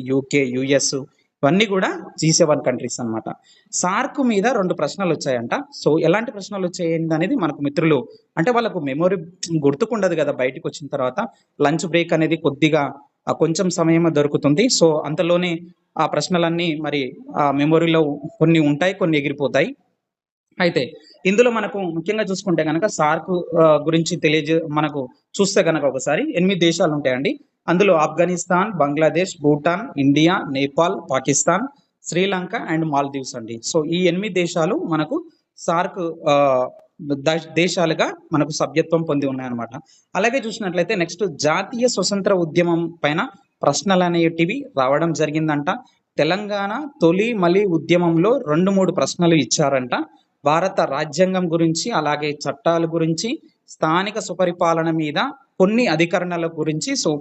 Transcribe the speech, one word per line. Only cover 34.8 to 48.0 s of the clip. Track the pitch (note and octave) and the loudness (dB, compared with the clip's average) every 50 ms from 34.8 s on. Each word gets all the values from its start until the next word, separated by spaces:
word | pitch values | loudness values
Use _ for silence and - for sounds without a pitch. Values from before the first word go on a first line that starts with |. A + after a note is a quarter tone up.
| F4 F#3 | -2 -2
మనకు | D#3+ D#3 D3+ - C#4 E4+ - - - _ _ _ _ - - | -2 -2 -2 -2 -4 -6 -6 -10 -16 _ _ _ _ -8 -4
సార్క్, | - E3 E3+ F#3 F#3+ F#3+ G3 E3+ E3 D#3+ E3 D#3 D#3 | -2 0 0 -2 -4 -4 -6 -6 -6 -8 -4 0 2
ఆ, | C#3+ C#3+ C#3+ C#3 C3 B2+ B2+ - - - - _ _ - E3 C#3+ C#3+ C#3 C3+ | 4 4 4 4 4 2 0 -2 -6 -12 -20 _ _ -12 -6 -6 -6 -2 0
ద-, | D#3+ D#3+ E3+ D#3+ - - E3+ | 0 -2 -2 -4 -4 -2 0
దేశాలుగా | F3 F#3 - F#3+ E3 D#3+ D#3+ E3 A3+ E4+ F#4+ - - _ E3 | 0 0 0 0 0 0 0 0 -2 -2 -4 -8 -6 _ 0
మనకు | C#3+ D#3+ D#3+ D#3 - | 0 0 -2 -2 -4
సభ్యత్వం | D#3 C3+ C3+ D#3 D#3+ D#3+ E3+ E3 D#3+ D#3+ | -4 0 0 0 0 2 0 0 0 0
పొంది | D3 C#3+ C#3 C3+ | -2 0 -2 -2
ఉన్నాయన్నమాట. | C3 C3 C3 B2+ A#2+ A#2+ A#2 A2+ C3+ C#3 - _ _ _ _ _ - F3+ | -4 -4 -6 -6 -6 -8 -8 -8 -12 -14 -18 _ _ _ _ _ -2 0
అలాగే | G3+ A#3+ B3 C4+ G#3 | 0 0 0 -2 -4
చూసినట్లయితే | A3+ G3 - G#3+ F3+ E3 F3+ E3+ D#3+ A3+ F#3 | -6 -8 -6 -6 -4 -2 -2 -2 0 -2 -2
నెక్స్ట్ | E3+ - - - G#3+ F#3 C#3+ B2+ C3+ | -2 -4 -4 -4 -4 -4 -2 -2 0
జాతీయ | D3+ D#3 F#3 G3 - - A3+ B3 B3 - | 0 0 0 -2 -4 -2 0 0 0 0
స్వతంత్ర | G3+ F#3 - G3+ G3+ F#3+ G#3 G3+ F3+ E3+ | -2 -2 -2 -2 0 2 2 2 2 0
ఉద్యమం | D#3 C#3+ F3 F3 E3+ E3+ E3 E3+ E3 - - - | 0 0 2 2 2 2 0 -2 -4 -4 -4 -2
పైన | D3 D3+ F3 A#3+ C4+ - - _ _ _ _ - | -2 0 -2 -4 -4 -8 -16 _ _ _ _ 0
ప్రశ్నలు | C#3+ - - - G3+ F#3+ F#3 F3+ F3 | 0 0 0 0 2 2 2 2 2
అనేటివి | E3+ E3+ E3 E3 E3 E3 E3+ E3+ A3+ C#4+ C#4 - - C3+ | 2 2 2 2 2 0 0 -2 -2 -4 -8 -6 -2 0
రావడం | B2+ C3 C#3 D#3 E3+ E3+ D#3 C#3 | 0 2 2 2 0 0 0 0
జరిగిందంట. | D#3 D3 D3+ D#3+ D#3+ D#3 D3 D3 C#3+ F3 G#3 B3 - _ _ _ _ _ _ - | -2 -2 0 -2 0 0 0 0 -2 -2 -4 -4 -8 _ _ _ _ _ _ -2
తెలంగాణ | C#3+ D#3+ F3+ G3+ G#3 G3+ G#3 G3+ G3 G3+ A3 C4+ D#4 C#4+ - - E3+ | 0 0 0 -2 -2 -4 -4 -4 -4 -4 -6 -6 -8 -10 -2 2 2
తొలి | E3 F3 F#3 A3 A#3+ A#3+ G3+ F3 | 4 4 2 0 0 0 2 2
మలి | E3+ F3 G3+ G#3+ F#3+ E3 D#3+ | 2 4 2 2 2 0 -2
ఉద్యమంలో | C3+ - F3 F3 | 0 2 2 2